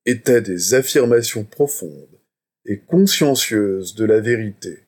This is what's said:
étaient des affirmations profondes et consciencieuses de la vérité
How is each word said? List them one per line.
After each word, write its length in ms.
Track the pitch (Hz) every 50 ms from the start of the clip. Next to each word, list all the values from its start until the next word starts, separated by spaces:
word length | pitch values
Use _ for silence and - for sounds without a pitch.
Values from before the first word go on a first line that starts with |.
| -
étaient 340 | 117 123 113 - 135 123 120
des 320 | 110 98 90 87 90 - 123
affirmations 720 | 131 131 - - 147 123 117 117 117 117 - - 113 104
profondes 760 | - _ - 143 143 - - 92 80 73 71 73 - _ _ _ _ _ _ _ _ _ _ _
et 160 | - 101 101
consciencieuses 1120 | - - - 180 196 196 - - 160 143 135 127 - - 113 107 104 98 95 95 92 95 104
de 120 | 107 110
la 140 | 107 107 110
vérité 680 | 104 120 120 110 113 104 95 _ - 95 76 - _